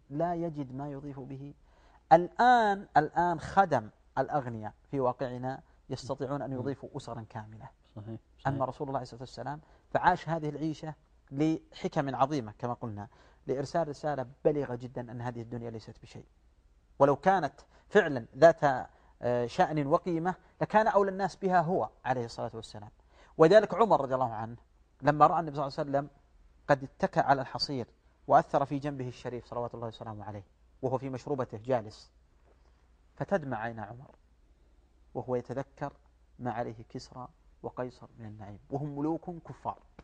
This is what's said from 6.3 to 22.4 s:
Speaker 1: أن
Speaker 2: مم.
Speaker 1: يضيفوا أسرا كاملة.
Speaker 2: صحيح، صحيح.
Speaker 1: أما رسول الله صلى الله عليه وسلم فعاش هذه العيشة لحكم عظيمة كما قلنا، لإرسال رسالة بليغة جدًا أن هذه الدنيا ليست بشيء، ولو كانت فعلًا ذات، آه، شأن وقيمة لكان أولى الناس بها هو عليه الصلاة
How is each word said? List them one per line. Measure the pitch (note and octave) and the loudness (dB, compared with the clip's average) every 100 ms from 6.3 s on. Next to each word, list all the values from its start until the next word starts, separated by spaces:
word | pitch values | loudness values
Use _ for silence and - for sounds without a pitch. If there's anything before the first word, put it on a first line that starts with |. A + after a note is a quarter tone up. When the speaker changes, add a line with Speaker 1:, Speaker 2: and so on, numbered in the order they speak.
| C#3+ | -4
Speaker 1:
أن | B2+ | -4
Speaker 2:
مم. | C3 | -6
Speaker 1:
يضيفوا | C3+ C3 - C#3+ | -6 -8 -12 -14
أسرا | A#2+ A2+ A2 | -10 -12 -12
كاملة. | A2+ G#2+ A2 A#2+ - _ - | -14 -14 -16 -18 -20 _ -16
Speaker 2:
صحيح، | G#2 A2+ - _ | -14 -14 -16 _
صحيح. | C#3 | -4
Speaker 1:
أما | C#3 | -2
رسول | B2+ - C#3+ | -4 -4 -6
الله | C3+ | -6
صلى | B2+ A#2 | -6 -12
الله | C3 - | -14 -12
عليه | B2+ | -10
وسلم | D3+ - _ _ | -12 -16 _ _
فعاش | - E3 F3 - | 2 4 2 0
هذه | E3 D3+ | -4 -4
العيشة | C#3+ D#3 D3 D#3 D3 _ _ _ | -4 -4 -4 -10 -14 _ _ _
لحكم | C#3 D#3 D#3+ - - F3+ E3 C#3 A#2+ | 0 2 0 -6 -8 -4 -2 -2 0
عظيمة | C3+ D3+ G#2+ - | 0 0 -6 -6
كما | B2 | -6
قلنا، | B2 A#2+ G2+ G2+ - - _ - | -6 -8 -8 -12 -16 -20 _ -6
لإرسال | C3 C#3 E3+ D3+ | -4 -2 -2 -4
رسالة | C#3+ D3+ C#3 B2 - | -4 -4 -4 -6 0
بليغة | D#3+ D3 B2 | 2 2 0
جدًا | A#2+ B2 B2+ A#2+ | -6 -8 -10 -10
أن | B2 | -8
هذه | A#2+ A#2+ | -6 -8
الدنيا | A2+ A#2+ A#2 | -8 -10 -8
ليست | A2+ - - | -10 -14 -18
بشيء، | - A2+ - _ _ _ _ _ _ - | -20 -20 -20 _ _ _ _ _ _ 4
ولو | C#3 C#3 | 4 6
كانت | F#3 F#3+ C#3+ - - - _ | 2 2 0 -6 -20 -20 _
فعلًا | G3+ E3 C3 A#2 C3 | 2 4 -2 -6 6
ذات، | E3 D#3+ D3 B2+ - _ _ - | 8 8 2 0 -4 _ _ -6
آه، | A#2+ B2 A#2+ | -2 0 0
شأن | - D#3+ D#3 C#3 | 0 0 0 2
وقيمة | E3+ F#3 E3 F3 F3 - - | 0 2 -2 -2 -6 -12 -8
لكان | D#3+ G#3+ A3 | 2 4 4
أولى | F#3+ G3 | 4 2
الناس | F#3+ F#3+ - | 0 -4 -2
بها | F#3+ F3+ | 2 2
هو | D#3+ F3+ A2 - | 2 0 -2 -4
عليه | B2+ B2+ | -4 -2
الصلاة | A#2 - | -4 -8